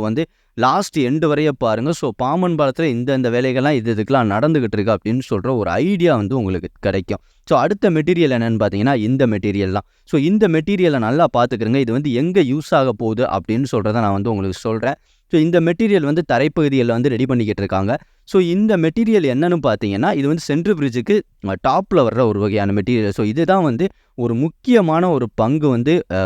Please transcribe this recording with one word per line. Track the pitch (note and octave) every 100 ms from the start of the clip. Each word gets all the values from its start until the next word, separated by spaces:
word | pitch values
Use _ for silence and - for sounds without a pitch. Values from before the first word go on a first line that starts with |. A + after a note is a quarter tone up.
| G#2+
வந்து | A#2+ E3 _ _ -
லாஸ்ட் | B2 F3 G3 D#3+ B2
எண்ட் | D#3 D#3+
வரைய | D3 D3+ C3+
பாருங்க. | A#2 A2 C#3 E3+
So | C#3 -
பாம்பன் | B2+ E3+ F3+ D#3
பாலத்துல | C#3 C3 D#3+ A#2+
இந்த, | B2 C3
இந்த | B2 A#2+
வேலைகள்லாம் | C3 B2+ C#3+ C#3
இது | A2
இதுக்கெல்லாம் | G#2+ G#2 C3+ A2 G#2
நடந்துகிட்டு | D3+ D#3 A2+ G#2
இருக்கு | G2+ G#2
அப்படின்னு | G#2+ B2 -
சொல்ற | G#2 A#2 B2
ஒரு | F2+ F#2+ E3+
ஐடியா | G3 E3+ B2
வந்து | G2+ C3
உங்களுக்கு | F#2+ F2+ F2 - G2
கிடைக்கும். | G2 F#2 G#2 _ _ -
So | C#3+
அடுத்த | D#3 G3+ G#3 D#3
மெட்டீரியல் | D3+ F3 D3+ A#2+
என்னன்னு | A#2 A2
பாத்தீங்கன்னா | G#2 G2 B2+ C3+ G#2+
இந்த | C3+ B2
மெட்டீரியல் | G#2 G#2 G2+ F#2+ G2
தான். | - _ -
So | D#3 D#3
இந்த | G#3+ G#3 D#3+
மெட்டீரியலை | D#3 G3 F3 C3+ A2
நல்லா | D3 D#3 A#2+
பாத்துக்கிறங்க. | A#2+ A2 A2 C3+ A#2+
இது | A#2+
வந்து | D3 A#2+
எங்க | E3 F#3 C3
யூஸ் | D3 - D#3
ஆக | C3 G#2+
போகுது | A2+ A2 B2+ G2
அப்படின்னு | E2+ A2+ C3+
சொல்றதை | A#2 G#2 A#2 G#2
நான் | G2
வந்து | A2+
உங்களுக்கு | G#2 F#2+ F2+ A2+
சொல்றேன். | A2+ A#2+ D3 _ _ -
So | E3+ D#3+
இந்த | E3+ E3
மெட்டீரியல் | E3+ A3 G3 C#3+
வந்து | D#3 D#3+
தரைப்பகுதியில | A#2+ D3+ E3 D3 C3+ A#2 A#2
வந்து | C3+
ரெடி | A#2 C3
பண்ணிக்கிட்டு | B2+ G#2+ F#2+
இருக்காங்க. | G2 F#2+ G2 D3 - _ -
So | F#3+ F3 F#3
இந்த | G#3+ F#3+
மெட்டீரியல் | D#3+ A3+ A3+ G#3+ C#3+
என்னன்னு | B2 F3 E3+ C3+
பாத்தீங்கன்னா | G#2 G#2 G2 E3 D3
இது | C#3
வந்து | E3 -
சென்ட்ரல் | D3 F3+ E3+
பிரிட்ஜுக்கு, | C#3 B2 A#2 G3+ - _ G2+
அ, | G2 C3
டாப்ல | D#3+ G3 F3 A#2
வர்ற | A2+ A#2
ஒரு | G#2
வகையான | G#2 G#2 G2 G2+
மெட்டீரியல். | G2 A#2+ G#2 -
So | G#2+
இதுதான் | C3 E3+ F#3+ D#3
வந்து | A#2+ F#3+ _ _ -
ஒரு | A#2+ A#2
முக்கியமான | D#3+ - - A#3 E3 D#3+ F3+ C#3+
ஒரு | A#2 -
பங்கு | A2+ D3+ D3 A#2+
வந்து, | C3 F3 -
அ, | F#2